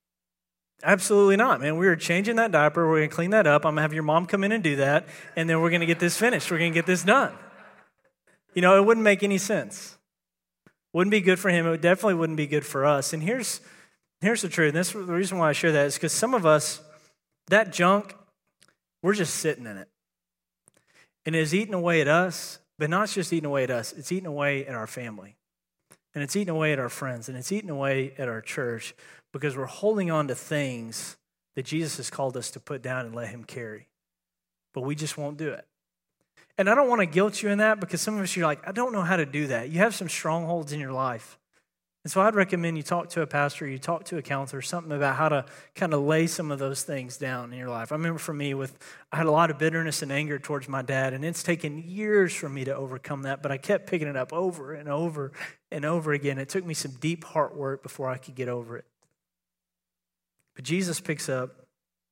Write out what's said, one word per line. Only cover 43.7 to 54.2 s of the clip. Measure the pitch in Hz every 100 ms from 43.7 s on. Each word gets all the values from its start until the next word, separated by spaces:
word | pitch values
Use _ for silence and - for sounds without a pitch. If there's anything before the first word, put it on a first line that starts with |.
| 131
talk | 135 170 -
to | 170
a |
counselor, | 131 139 135 135
something | 127 175 165
about | 143 143 131
how | 156
to | 147 123 - - -
kinda | 175 147
lay | 143 156 165
some | - 156
of | 139
those | 135 135
things | - 139 127 123
down | 131 127 120
in | 127
your | 127
life. | 117 113
I | 151
remember | 165 160
for | -
me, | 151 143
with, | 135 131 - - - -
I | 151
had | 160
a |
lot | 151 165
of | 147
bitterness | 156 160 165 143
and | 143
anger | 139 151 143
towards | - 147 131
my | 135
dad, | 127 135 131
and | 131 156
it's | 165
taken | - 170 156 147
years | 165 190 214 208 180
for | - 151
me | 139
to | 131
overcome | 139 135 127 - 139
that, | 135 139
but | 143
I | 135
kept | - 202 202
picking | 180 151
it |
up | 139